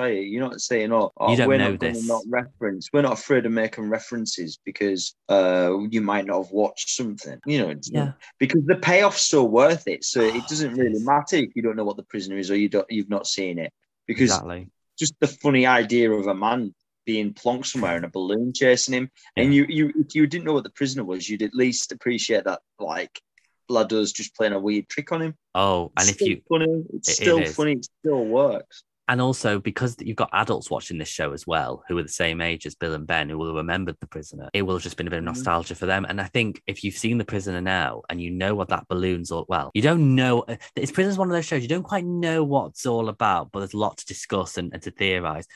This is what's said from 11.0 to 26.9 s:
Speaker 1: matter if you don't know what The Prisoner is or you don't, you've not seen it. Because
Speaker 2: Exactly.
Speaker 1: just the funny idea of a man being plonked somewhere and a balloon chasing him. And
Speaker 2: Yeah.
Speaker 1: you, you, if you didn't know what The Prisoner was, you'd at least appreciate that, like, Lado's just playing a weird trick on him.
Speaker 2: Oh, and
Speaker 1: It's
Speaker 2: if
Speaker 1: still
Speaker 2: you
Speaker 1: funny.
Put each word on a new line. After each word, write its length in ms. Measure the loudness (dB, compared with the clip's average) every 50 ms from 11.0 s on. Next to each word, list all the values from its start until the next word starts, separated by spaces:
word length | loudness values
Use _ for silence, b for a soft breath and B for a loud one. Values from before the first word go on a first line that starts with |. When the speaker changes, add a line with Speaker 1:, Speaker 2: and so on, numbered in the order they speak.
| 2
Speaker 1:
matter 320 | 2 2 2 2 2 0
if 140 | 0 0 0 -2
you 60 | -2
don't 140 | -2 -2 0
know 80 | -2 -2
what 120 | -4 -4 -6
The 40 | -8
Prisoner 340 | -10 -8 -8 -6 -6 -6 -4
is 120 | -2 0
or 60 | 2
you 120 | 2 2 2
don't, 200 | 2 0 0 0
you've 200 | -2 -4 -2 -2
not 160 | -4 -4 -2
seen 320 | -4 -4 -4 -4 -4 -4 -6
it. 140 | -8 -8 -12 _ _ _ _ _ _
Because 240 | -4 0 4 4 4
Speaker 2:
Exactly. 400 | 4 2 0 -4 -10 -12 -12 -16 _ _ _ _ _ -4
Speaker 1:
just 140 | -4 -4 -2 0
the 60 | -2
funny 400 | -2 0 0 2 4 4 6 6
idea 440 | 6 6 4 4 4 4 4 4 4
of 160 | 4 2 0
a 80 | 0 0
man 400 | 0 0 0 0 0 -2 -4 -8 _ _ _ _ _ _
being 300 | -4 -2 -2 -2 -2 -4
plonked 320 | -2 -2 -2 0 0 -2
somewhere 300 | -6 -4 -2 0 0 0
and 80 | -2 -4
a 20 | -6
balloon 440 | -6 -4 -2 -2 0 0 -2 -2 0
chasing 400 | 2 4 6 6 4 2 0 -2
him. 160 | -2 -4 -4 _ b b b b
And 160 | 2 4 6
Speaker 2:
Yeah. 100 | 6 6
Speaker 1:
you, 40 | 6 4 4 2 2
you, 60 | 2 2 0 0
if 80 | 2 2
you 120 | 2 2
didn't 180 | 4 2 0 -2
know 100 | 0 0
what 100 | 0 -2
The 60 | -4
Prisoner 340 | -4 -4 -4 -2 -2 -4 -4
was, 240 | -4 -6 -6 -6 -6
you'd 140 | -4 -2
at 120 | -2 -2 0
least 380 | 2 2 2 2 -2 -4 -6
appreciate 520 | -8 -4 -2 0 0 0 2 2 2 2 2
that, 160 | 0 -2 -4 _ _ _ -8
like, 420 | -6 -4 -4 -4 -4 -6 -10 -18 -20 _ _ _ _ _ _ _ _ 2
Lado's 440 | 2 2 4 4 2 2 2 0
just 220 | -2 -4 -8 -8 -2
playing 180 | 0 0 0
a 80 | 2 0
weird 280 | 0 0 0 0 -2 -4
trick 240 | -6 -8 -6 -4
on 80 | -4 -4
him. 120 | -4 -4 -8 _ _ _ 0
Speaker 2:
Oh, 380 | 2 2 4 2 2 0 -2 0
and 120 | 2 2 2
Speaker 1:
It's 20 |
Speaker 2:
if 40 | 2
Speaker 1:
still 120 | 2 0 0
Speaker 2:
you 140 | 0 -2 -2 -2
Speaker 1:
funny. 360 | 0 2 2 2 0 -2 -4 -6